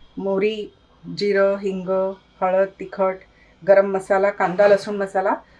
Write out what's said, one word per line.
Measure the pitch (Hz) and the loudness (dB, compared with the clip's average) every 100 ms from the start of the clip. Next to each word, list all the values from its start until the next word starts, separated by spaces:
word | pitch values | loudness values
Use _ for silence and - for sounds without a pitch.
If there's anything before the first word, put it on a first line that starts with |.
| - - | -20 -10
मोहरी, | 196 196 214 220 202 - _ _ 170 165 | -4 -2 -2 -4 -10 -16 _ _ -16 -4
जिरं, | 202 196 196 196 | 0 2 2 0
हिंग, | 202 190 180 190 190 196 _ - | -4 -6 -2 -2 -2 -6 _ -6
हळद, | 185 185 196 - | -2 0 0 -4
तिखट, | 190 - 190 190 - _ _ _ 165 | -12 -4 -2 -4 -10 _ _ _ 2
गरम | 196 196 | 4 4
मसाला, | 190 - 196 202 | 0 -2 0 0
कांदा | 202 185 180 202 | 0 -2 2 4
लसूण | 202 214 208 | 4 2 -6
मसाला | 196 196 196 294 - _ | -4 -2 -2 -2 -8 _